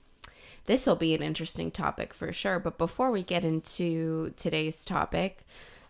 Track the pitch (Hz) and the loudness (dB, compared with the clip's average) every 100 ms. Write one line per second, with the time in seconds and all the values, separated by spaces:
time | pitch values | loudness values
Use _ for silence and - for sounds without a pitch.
0 | _ _ - - - - - 262 - 165 | _ _ -18 -18 -20 -8 2 4 4 4
1 | 165 156 151 160 160 - 165 - 160 - | 4 2 0 -4 -4 -4 -4 -2 -2 -2
2 | - - - 170 196 185 170 - 170 - | -6 -6 -8 -2 0 0 -2 0 0 2
3 | 262 214 180 175 165 160 - - 175 165 | 2 2 0 0 2 0 -2 -2 0 0
4 | 160 160 160 - 170 156 156 - - 147 | 0 -2 -4 -4 -2 0 0 -4 -2 0
5 | 156 165 185 - - - - - | 2 0 0 -4 -18 -20 -20 -20